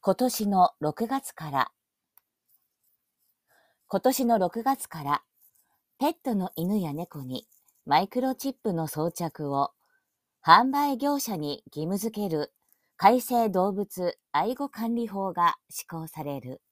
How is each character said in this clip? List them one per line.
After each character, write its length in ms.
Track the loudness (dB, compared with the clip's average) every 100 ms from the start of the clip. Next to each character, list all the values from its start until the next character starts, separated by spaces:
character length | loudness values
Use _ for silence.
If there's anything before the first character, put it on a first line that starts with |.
今 140 | 2 2
年 320 | 0 -2 0
の 240 | 4 4 4
六 280 | -4 -2 -4
月 260 | -4 -6
か 180 | -12 -6
ら。 200 | -2 -2 _ _ _ _ _ _ _ _ _ _ _ _ _ _ _ _ _ _ _ _ _ _
今 140 | 0
年 240 | 0 2 2
の 140 | 2
六 240 | 2 0
月 240 | -2 -2 -4
か 160 | -8
ら、 200 | -2 -2 _ _ _ _ _ _ _ _
ペ 100 | -2
ッ 40 | -2
ト 120 | -2 -2
の 160 | -2 -4
犬 240 | 0 0
や 140 | 0
猫 300 | -4 -8 -10
に 240 | -8 -10 -10 _ _ _ 0
マ 160 | 2
イ 60 | 2
ク 140 | -2
ロ 140 | -2 -2
チ 140 | -6
ッ 40 | -6
プ 120 | -4
の 140 | -2 -4
装 240 | -2 -4
着 420 | -4 -8 -6 -4 -2
を 160 | -2 _ _ _ _ _ _ _ 8
販 260 | 8 8
売 260 | 0 0 0
業 220 | 0 -2
者 160 | -2 -4
に 280 | -4 -8 -10
義 140 | -6
務 160 | -4 -2
付 240 | -4 -4
け 80 | -4
る 240 | -2 -4 _ _ _ _ 4
改 240 | 6 6
正 280 | 0 0 2
動 220 | 2 0
物 460 | 0 -6 -4 -6 -6 _
愛 240 | -2 -2 -4
護 140 | -8
管 260 | -6 -4 -4
理 120 | -4
法 260 | -4 -4
が 240 | 2 0 0 _
施 180 | -16 -10
行 200 | -10 -10
さ 160 | -10
れ 160 | -8 -8
る。 220 | -10 -16 _